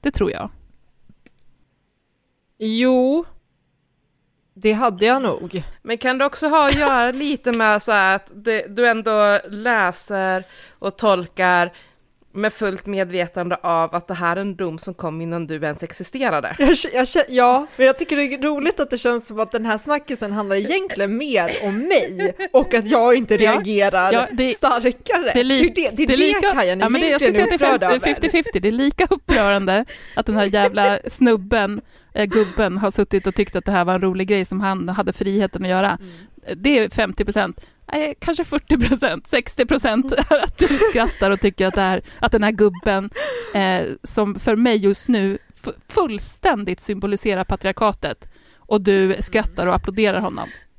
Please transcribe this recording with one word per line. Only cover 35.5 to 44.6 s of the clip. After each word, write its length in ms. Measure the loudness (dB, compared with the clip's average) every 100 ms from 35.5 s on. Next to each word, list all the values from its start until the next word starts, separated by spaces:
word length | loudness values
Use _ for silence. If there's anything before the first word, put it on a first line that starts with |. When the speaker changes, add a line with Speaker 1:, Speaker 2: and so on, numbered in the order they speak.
| -2
Speaker 1:
att 60 | -2
göra. 280 | 0 0 -2
Speaker 2:
Mm. 120 | -8 -20 -20 -20 -14 -4
Speaker 1:
Det 220 | 2 2
är 100 | 2
femtio 360 | -2 -4 -2
procent. 360 | -2 -2 -2 -6 -18 _ -8
Nej, 220 | -6 -6 -6
kanske 260 | -6 -4
fyrtio 340 | -2 -4 0 0 2
procent, 380 | 2 0 -4 -2
sextio 400 | -2 -2 -4 0
procent 460 | 2 2 0 0
<laughs> 180 | -2 2
är 80 | 2
att 180 | 0 0
du 80 | 2
skrattar 600 | 4 2 2 0 0 0
och 100 | 2
tycker 260 | 0 0 -2
att 80 |
det 60 | 2
här, 220 | 0 0 -6 -4
att 140 | 0
den 100 | 2
här 80 | 2
gubben, 600 | 4 2 2 0 0 -2 -8 -8 -8 -4
eh, 280 | -2 0 0 -2 -8
som 380 | -4 -2 -2 -2
för 160 | -2
mig 200 | 2